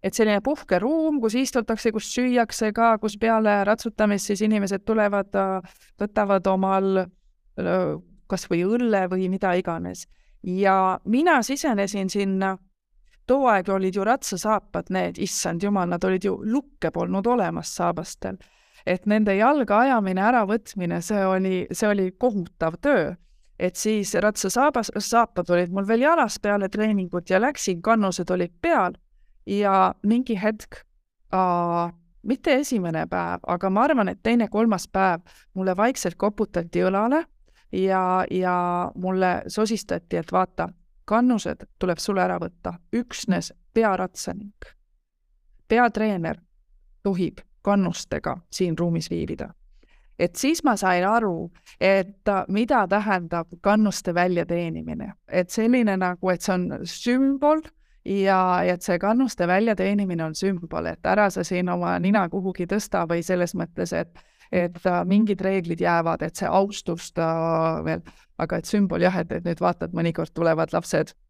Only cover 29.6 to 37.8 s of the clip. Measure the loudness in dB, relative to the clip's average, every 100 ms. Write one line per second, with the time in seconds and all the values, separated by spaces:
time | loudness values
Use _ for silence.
29.6 | 2 4 4 2 0 0 0 0 0 -2
30.6 | -10 -20 -20 _ _ _ _ 0 2 2
31.6 | 0 0 -2 -8 _ _ -6 -2 2 0
32.6 | 2 -2 -2 -4 -2 -4 -4 -6 -4 -2
33.6 | 0 2 2 2 0 -2 0 2 2 2
34.6 | 2 0 -2 0 2 0 _ -20 _ -4
35.6 | -2 2 0 0 -6 -2 -2 -2 -4 -2
36.6 | -2 0 2 2 2 0 -2 _ _ _
37.6 | _ -2